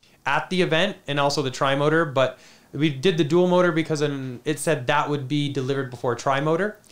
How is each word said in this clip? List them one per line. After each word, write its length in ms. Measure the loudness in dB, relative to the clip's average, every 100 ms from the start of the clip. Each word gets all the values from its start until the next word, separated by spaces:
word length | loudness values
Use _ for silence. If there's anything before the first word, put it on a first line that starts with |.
| _ _ -2
at 220 | -2 0
the 100 | 0
event, 360 | 2 2 0 -2 -6
and 120 | 0
also 220 | 0 0
the 80 | -2
tri-motor, 540 | 0 0 2 2 2 2
but 320 | 2 0 -2 -20 -20 _
we 160 | -2 -2
did 280 | 0 0 2
the 60 |
dual 240 | 2 2 4
motor 240 | 4 4
because 300 | 2 -2 -2
in, 360 | -2 -4 -8 -8 -6
it 140 | -4
said 260 | -2 -2 0
that 220 | 0 0
would 180 | -2 -2
be 240 | -2 -2
delivered 380 | -2 -4 -4 -6
before 240 | -6 -4
tri-motor. 640 | -2 0 0 0 0 -2 -6 _